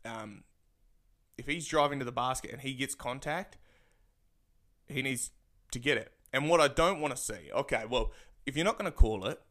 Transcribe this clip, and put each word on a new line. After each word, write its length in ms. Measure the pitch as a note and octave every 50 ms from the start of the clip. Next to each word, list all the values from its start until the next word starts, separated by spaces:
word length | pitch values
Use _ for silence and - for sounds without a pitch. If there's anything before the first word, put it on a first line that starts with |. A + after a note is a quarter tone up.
| _
Um, 380 | A2+ A2+ A2 G#2+ G#2+ G2+ - - _ _ _ _ _ _ _ _ _ _ _ _ _ _ _ _ _ _
if 120 | - A2
he's 180 | B2+ D3+ E3+ D3+
driving 320 | - - D#3 D3 C#3+ C#3+
to 80 | C#3 C3
the 60 | A#2+
basket 400 | A#2+ A#2+ B2 B2+ C3 - - -
and 100 | - C3+
he 140 | C3 C3+ C3+
gets 180 | B2 C#3 C3+ -
contact, 640 | - - B2 B2+ C3+ - D3 D3+ F3 G#3 - - - - _ _ _ _ _ _ _ _ _ _ _ _ _ _ _ _ _ _ _ _ _ _ _ _
he 160 | _ C#3+ C3
needs 300 | C3 C3+ C3 A#2 - - - _ _ _ _ _ _ _
to 80 | - B2
get 180 | A#2+ C#3+ C#3+
it. 140 | A2 - - _ _ _ -
And 160 | - C3 D3
what 140 | D#3 E3+ E3
I 60 | D3+
don't 340 | C#3 - - D#3+ F3+ G3 D3+
wanna 160 | D3+ D3 B2
see, 320 | - - - G#2+ F#2 D#2 C2+
okay, 340 | - C3 C#3 - C3+ A2+ A2+ A2
well, 220 | B2 A#2+ A2 - - - - - - _ -
if 100 | D3 C3+
you're 100 | D3 E3+
not 120 | G#3 A3
gonna 140 | - A3 F3
call 340 | - - - A2 A2 G2 F#2+
it 160 | A2+ D#3+ - - _